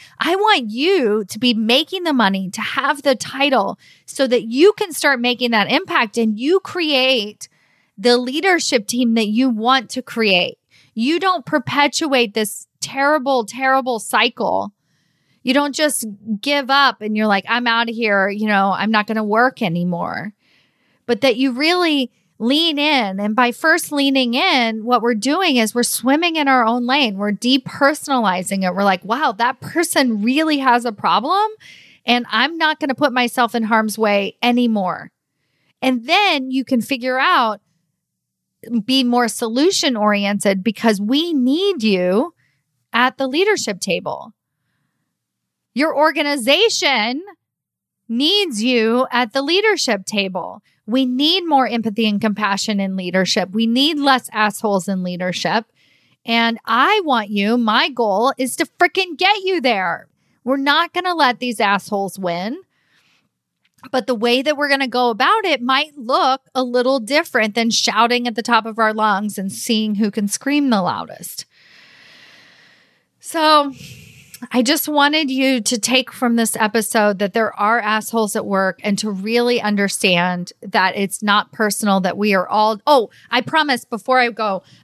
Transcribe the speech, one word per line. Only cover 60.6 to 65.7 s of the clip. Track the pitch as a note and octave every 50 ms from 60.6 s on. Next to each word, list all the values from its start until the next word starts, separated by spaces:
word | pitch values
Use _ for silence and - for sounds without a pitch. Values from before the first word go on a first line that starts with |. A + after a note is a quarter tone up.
| C4+ C#4+ C#4+ D#4+ F4 E4 -
gonna | F4+ F4+ F4+ F4
let | D#4+ - B3 A#3+ -
these | B3+ B3 A3 -
assholes | A3+ G3 G3+ F#3+ - - G#3 G3 G3 F3+ - G3
win. | F#3+ F3 E3+ F3 F#3+ A3+ D4 F#4+ - _ _ _ _ _ _ _ _ _ _ _ _ _ _ _ _ _ _ _ _ _ _ _ - C4
But | - B3+ G3
the | C4 B3
way | G#3 A#3 A#3+ B3 C4
that | C4 D4+ D4
we're | C#4 D4 C#4
gonna | C#4 C#4 C4+ A#3+
go | B3 B3 B3 A#3+
about | A3 G#3 C4 F4 G#4+ A4+ G4
it | F4 C#4+ A#3+
might | A#3+ B3+